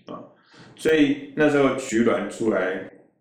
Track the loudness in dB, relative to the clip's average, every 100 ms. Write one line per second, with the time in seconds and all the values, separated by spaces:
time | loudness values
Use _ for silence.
0 | -18 -18 -18 _ _ -20 -20 -6 0 4
1 | 2 0 -6 0 2 4 2 0 -2 0
2 | 2 0 -4 -4 -2 -2 -2 -6 -12 -20
3 | _ _